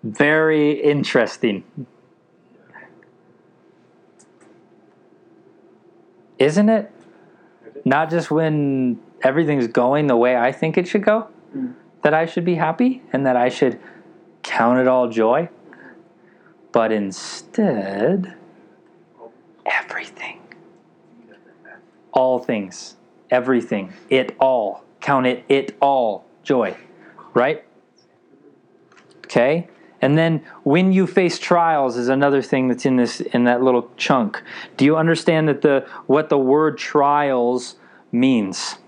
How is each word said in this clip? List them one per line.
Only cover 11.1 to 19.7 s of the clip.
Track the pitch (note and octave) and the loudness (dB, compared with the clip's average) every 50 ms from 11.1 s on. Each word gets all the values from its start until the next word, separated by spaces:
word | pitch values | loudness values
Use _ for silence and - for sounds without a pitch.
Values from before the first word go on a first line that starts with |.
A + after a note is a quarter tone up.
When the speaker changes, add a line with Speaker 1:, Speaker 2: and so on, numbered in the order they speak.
| G#3+ A3+ A3 - - - - - - | 0 0 -2 -8 -18 -20 -20 -14 -10
Speaker 2:
Mm. | C4+ C3 B2 B2+ - - _ _ _ | -8 -8 -8 -10 -16 -20 _ _ _
Speaker 1:
that | - D3 D3+ | 0 2 2
I | D#3 E3 | 2 0
should | E3 - F#3 F3 | 0 -4 -4 -2
be | F3+ F3 | 0 0
happy | D#3 D#3+ D#3 E3 - B3 B3+ B3+ B3+ - - | 0 0 -2 0 0 0 0 0 -4 -10 -6
and | - C3+ C#3 | -4 -2 0
that | C3 B2+ | 2 2
I | B2 B2 B2+ | 2 2 0
should | B2 - C#3 B2+ - - - - - - - - - - _ - _ _ | 0 0 0 0 0 -4 -16 -20 -20 -20 -20 -20 -20 -20 _ -20 _ _
count | - - - - A2+ A#2+ B2 B2+ | -12 -6 -2 0 2 2 2 2
it | B2+ B2+ | 2 2
all | B2+ B2+ B2 A#2 | 2 2 0 0
joy, | A2 A2+ A2 A2+ B2 D3 F3 E3 - - - - - - - - - - - _ _ _ _ _ _ _ _ - _ _ _ _ | 0 0 2 2 2 0 -2 -6 -12 -20 -20 -20 -20 -20 -20 -20 -20 -20 -20 _ _ _ _ _ _ _ _ -20 _ _ _ _
but | - A#2 A2+ A2 | 0 0 0 0
instead, | A2 G#2+ G2+ G2 F#2+ - - - - - - - - - G#3+ F#3+ C3 G#2 F#2+ G2 G2 G2 A2 C#3+ F#3+ F#3 F#3 - - - - - _ - - _ _ _ _ _ _ _ _ _ _ _ - - _ _ _ _ _ _ _ | -2 -2 -4 -6 -8 -12 -14 -14 -16 -16 -18 -8 -4 -2 0 0 -2 -4 -6 -6 -4 -2 0 0 0 -2 -4 -8 -12 -20 -20 -20 _ -20 -20 _ _ _ _ _ _ _ _ _ _ _ -20 -20 _ _ _ _ _ _ _
everything. | - | -6